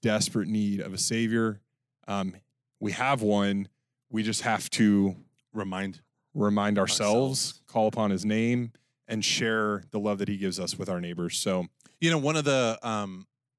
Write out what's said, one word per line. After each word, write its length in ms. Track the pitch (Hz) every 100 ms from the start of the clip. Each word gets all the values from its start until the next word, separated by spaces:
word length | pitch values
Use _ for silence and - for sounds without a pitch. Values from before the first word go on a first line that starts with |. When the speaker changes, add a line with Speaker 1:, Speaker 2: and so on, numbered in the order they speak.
Speaker 1:
desperate 460 | 113 107 101 113 95
need 320 | 107 104 98
of 120 | 95
a 40 | 95
Savior. 640 | - 113 113 113 110 104 _ _ _ _ -
Um, 300 | 101 95 87 _ _ _ _
we 140 | 107
have 280 | 95 131 135
one. 460 | 107 104 101 101 95 _ _ _ _
We 120 | 110
just 200 | 110 107
have 280 | 117 107 -
to 460 | - 107 101 98 90 - _ _
Speaker 2:
Remind 500 | 107 90 92 98 - _ _ _
Speaker 1:
remind 440 | - 104 104 104 101
ourselves, 600 | 92 - 104 113 135 131 -
Speaker 2:
ourselves. 120 | - _
Speaker 1:
call 220 | 117 107
upon 240 | 113 104
his 120 | 95
name, 460 | 104 110 117 123 120 - _ _ -
and 140 | 110
share 580 | 104 - 117 110 104 101 -
the 80 | 107
love 200 | 104 101
that 100 | 101
he 80 | 101
gives 240 | 98 90
us 180 | 87 -
with 80 | 92
our 100 | 90
neighbors. 380 | 87 85 85 -
So, 280 | 104 92 87 _ - _
Speaker 2:
You 120 | 165
know, 80 | 160
one 180 | 139 156
of 80 |
the, 340 | 143 135 117 110
um, 440 | 117 107 101 92 98 _ _